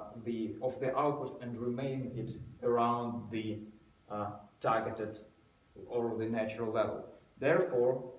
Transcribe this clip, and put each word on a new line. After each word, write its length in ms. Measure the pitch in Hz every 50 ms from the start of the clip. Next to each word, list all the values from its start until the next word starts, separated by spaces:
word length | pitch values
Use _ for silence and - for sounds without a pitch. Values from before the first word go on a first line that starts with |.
| - - - 117 107
the, 300 | 117 117 110 110 107 101 -
of 180 | 123 131 - -
the 140 | 139 127 131 139
output 420 | 147 147 139 127 131 127 - - 120
and 140 | 120 113
remain 540 | 113 123 123 120 131 139 135 135 135 120 - -
it 180 | 113 107 - - - - - - - 123
around 680 | 120 120 120 117 120 120 120 120 117 117 110 104 -
the, 280 | 113 107 107 107 107 107 - - - - - _ _ _ _ -
uh, 220 | 104 104 101 104 104 - - - - _
targeted 580 | - 123 113 110 110 110 107 110 107 104 - - - - - _ _ _ _ _ _ _ - - -
or 300 | - 120 120 117 113 107 110
the 80 | 110
natural 440 | 113 117 113 110 113 - 117 117 110
level. 360 | 110 113 104 - - - - - - - - _ _ -
Therefore, 760 | 127 143 170 185 180 - 131 123 123 127 131 - - - -